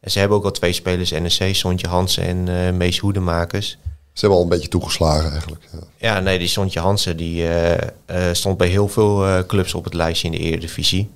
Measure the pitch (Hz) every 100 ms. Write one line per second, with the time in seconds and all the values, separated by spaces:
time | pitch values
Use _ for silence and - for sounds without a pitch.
0 | - 98 101 104 98 - 87 90 - 90
1 | 87 82 85 - 95 95 90 90 87 90
2 | 92 - 87 90 90 90 90 90 87 101
3 | 101 98 90 85 85 101 107 - - -
4 | _ - 104 95 85 85 - 90 - -
5 | 80 78 78 73 80 78 - 87 - _
6 | 113 101 95 92 87 - 95 87 87 104
7 | - 82 85 82 85 85 85 85 - -
8 | - 90 90 87 98 90 90 95 101 -
9 | 104 101 98 92 90 101 90 87 85 82
10 | 82 85 82 82 82 80 82 - 78 92
11 | 107